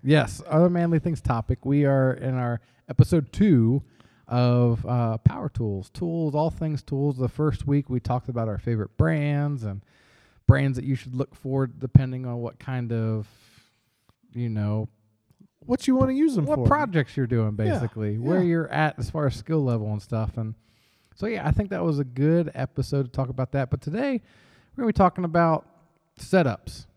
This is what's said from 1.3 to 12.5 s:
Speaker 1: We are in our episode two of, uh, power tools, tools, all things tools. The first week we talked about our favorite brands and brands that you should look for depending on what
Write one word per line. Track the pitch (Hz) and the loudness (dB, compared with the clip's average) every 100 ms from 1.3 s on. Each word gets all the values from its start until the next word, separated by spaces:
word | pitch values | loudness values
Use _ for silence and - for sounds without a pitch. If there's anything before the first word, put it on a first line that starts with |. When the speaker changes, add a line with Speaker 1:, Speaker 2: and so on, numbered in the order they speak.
| 117 110 127 | -2 -2 -4
Speaker 1:
We | 131 143 | 0 2
are | 143 135 131 | 4 4 2
in | - 131 | 0 -4
our | 127 123 120 _ _ - | -4 -4 -6 _ _ -8
episode | 123 - 170 139 | 2 4 4 -2
two | - 208 139 113 139 - _ _ _ - | 0 4 6 4 0 -4 _ _ _ -6
of, | 123 123 123 120 117 117 | 0 2 4 2 0 -2
uh, | 123 117 110 | -2 0 2
power | - - 151 | 2 2 -6
tools, | - 110 98 92 | -4 -4 -4 -8
tools, | - 175 165 160 | -8 -4 -2 -2
all | 147 160 | 0 -2
things | 156 160 147 | -2 -4 -4
tools. | - 139 143 127 | -6 -2 -2 0
The | 127 | -4
first | - 151 123 - | 0 -2 -2 0
week | 143 139 | 0 0
we | 127 | -4
talked | - 123 - | -2 -4 -4
about | 120 113 | -4 -4
our | 98 | -4
favorite | - 117 104 - | -4 -4 -4 0
brands | 156 156 147 143 147 143 | 0 2 0 -2 -2 -4
and | 110 98 - _ _ _ _ _ - | -6 -8 -12 _ _ _ _ _ 4
brands | - 139 127 | 6 6 0
that | |
you | 135 131 | -2 -4
should | 123 | -4
look | 127 139 - | -6 -6 -8
for | 135 135 131 | -4 -2 -2
depending | - 131 - 131 127 127 | -4 4 4 4 -6 -6
on | 120 | -6
what | 120 | -6